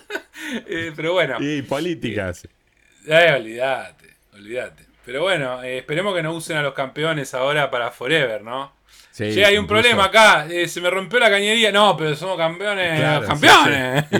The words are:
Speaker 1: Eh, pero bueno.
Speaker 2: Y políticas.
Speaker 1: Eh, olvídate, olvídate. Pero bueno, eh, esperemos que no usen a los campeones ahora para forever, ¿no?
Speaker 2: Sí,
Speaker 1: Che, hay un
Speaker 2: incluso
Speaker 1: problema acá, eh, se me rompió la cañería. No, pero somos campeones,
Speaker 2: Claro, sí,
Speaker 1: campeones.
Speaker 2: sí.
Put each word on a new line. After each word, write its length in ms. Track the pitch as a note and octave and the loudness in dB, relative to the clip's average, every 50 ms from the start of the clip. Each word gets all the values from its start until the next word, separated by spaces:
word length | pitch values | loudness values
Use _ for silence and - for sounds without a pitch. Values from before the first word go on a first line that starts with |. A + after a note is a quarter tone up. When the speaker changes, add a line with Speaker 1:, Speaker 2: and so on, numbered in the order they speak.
| - - G#4 - - _ _ - D#4+ D4+ C4 - - | -10 -12 -12 -12 -12 _ _ -16 -12 -10 -10 -10 -8
Speaker 1:
Eh, 260 | - - E3 E3 E3 D3 | -8 -8 -8 -6 -8 -8
pero 200 | D3+ D#3 E3 F3+ | -6 -4 -2 0
bueno. 220 | F#3 D#3+ D3 B2 A#2 | 0 0 0 -2 -4
Speaker 2:
Y 220 | C#3 C#3+ D3+ C#3+ B2+ | -4 -4 -4 -6 -4
políticas. 840 | - C#3 C#3+ D#3+ F3+ E3 B2+ - A#2+ G#2 G#2 F#2+ F#2 F2 - - - _ _ _ _ _ _ _ _ _ _ _ | -4 -4 -4 -4 -4 -6 -6 -6 -6 -4 -4 -4 -6 -8 -10 -16 -20 _ _ _ _ _ _ _ _ _ _ _
Speaker 1:
Eh, 260 | D3 D#3 E3 F3 E3 D3 | 2 4 6 6 6 4
olvídate, 720 | C3 A2+ A2 A2+ A#2 B2+ C3+ C3 A#2 G#2 F2+ - _ _ G2 _ _ _ _ _ | 2 -2 -6 -6 -4 -4 -2 -2 -4 -6 -12 -18 _ _ _ _ _ _ _ _
olvídate. 500 | G2+ G2+ G#2 A#2 B2 A2+ F#2+ D#2+ _ _ _ _ _ _ | -20 -16 -10 -10 -10 -10 -10 -14 _ _ _ _ _ _
Pero 180 | B2 B2 C#3 E3+ | -10 -6 -4 -2
bueno, 400 | F#3+ F#3 D#3+ C#3 B2+ B2+ B2+ B2+ | 0 0 -2 -2 -4 -6 -8 -8
eh, 160 | B2+ B2+ B2+ | -8 -8 -8
esperemos 360 | - - D3 E3 G3 G#3 F#3+ | -8 -6 -6 -4 -2 -2 -2
que 80 | E3+ D#3 | -4 -4
no 100 | D#3 E3+ | -4 -6
usen 240 | E3 D#3 - E3 | -8 -8 -6 -4
a 60 | D3+ D3 | -4 -4
los 120 | C#3 C3+ | -4 -4
campeones 600 | - C3+ B2+ - D3 D3+ E3 D#3+ D3 C3+ - - | -4 -6 -6 -6 -4 -4 -2 -2 -4 -6 -6 -4
ahora 360 | B2 C3 C#3 D3 D3+ C#3+ C3 | -2 -2 0 0 0 0 0
para 200 | C3 B2 A#2 A#2+ | -2 -4 -4 -4
forever, 520 | - - A#2+ B2+ D#3+ D#3+ C#3 A#2 A2 G2+ G#2 | -6 -8 -4 -2 0 0 0 0 -4 -6 -10
¿no? 300 | A2+ B2 C3+ C#3 C#3 _ _ _ _ - - - _ | -10 -10 -10 -10 -12 _ _ _ _ -20 -20 -20 _
Speaker 2:
Sí, 220 | _ - A2 G#2+ G#2+ | _ -6 -6 -2 2
Speaker 1:
Che, 120 | F#3 G3+ | 4 4
hay 120 | G3+ G3+ | 4 4
un 80 | G#3 G3+ | 2 0
Speaker 2:
incluso 180 | - G#3 A3 A#3 | 0 2 2 4
Speaker 1:
problema 220 | A#3+ A3+ G#3 G3 | 4 4 4 2
acá, 400 | F#3 F#3+ A3 A3 G#3 F3+ D#3 D3+ D#3+ | 4 6 6 6 8 6 4 2 -2
eh, 160 | F3 F3 E3+ D#3 | -2 -2 -2 -2
se 120 | - F3 | -4 -4
me 100 | F3 F3+ | -2 -2
rompió 280 | F#3 F#3+ F#3+ F3+ A3+ B3 | -2 -2 -4 -2 0 2
la 100 | A#3+ A3 | 4 4
cañería. 400 | G3+ G3+ G3+ G#3 A3 A#3 A3 G#3 G3 | 4 2 2 2 2 2 2 2 4
No, 240 | G3+ G#3+ G3+ F3+ | 4 4 4 4
pero 180 | D3+ D#3+ D#3 D3 | 2 0 -2 -2
somos 200 | D3+ F3 F#3+ F#3 | -4 -4 -4 -2
campeones, 600 | E3 E3 D#3+ E3 F3 G3+ G#3 G3+ F#3+ F#3 E3+ D#3+ D#3 | -2 -2 -2 -2 -4 -4 -4 -2 -2 -2 -2 0 0
Speaker 2:
Claro, 240 | D3+ D3+ D3+ D3 - | 0 0 0 0 0
sí, 60 | - | -2
Speaker 1:
campeones. 760 | D3 D3 - E4 G#4+ E4 - D3+ C#3+ C3+ B2+ B2+ B2+ C#3+ D3 - | -2 2 6 6 6 6 6 4 2 0 0 0 0 -2 -2 0
Speaker 2:
sí. 60 | G3+ G3+ | -2 -2